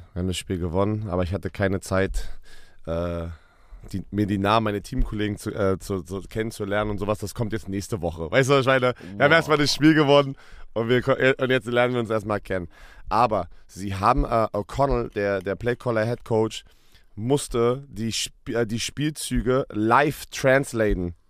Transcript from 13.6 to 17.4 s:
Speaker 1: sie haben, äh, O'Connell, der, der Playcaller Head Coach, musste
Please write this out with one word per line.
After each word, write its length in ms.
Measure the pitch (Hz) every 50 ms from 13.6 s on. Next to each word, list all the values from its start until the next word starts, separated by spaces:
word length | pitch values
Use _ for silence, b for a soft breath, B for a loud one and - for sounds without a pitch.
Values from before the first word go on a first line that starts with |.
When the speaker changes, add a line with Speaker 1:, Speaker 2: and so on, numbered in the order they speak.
| - -
Speaker 1:
sie 280 | - 87 98 101 98
haben, 280 | 95 98 113 127 143 -
äh, 240 | - 117 113 110 - -
O'Connell, 560 | 104 101 - - - 139 139 123 120 117 - -
der, 280 | 208 202 101 98 95
der 140 | - 196 190
Playcaller 500 | - 113 120 120 - - 127 117 110 107
Head 180 | 117 120 - -
Coach, 380 | - 117 110 110 110 - - b b b b b b b b b b -
musste 720 | 104 107 123 143 143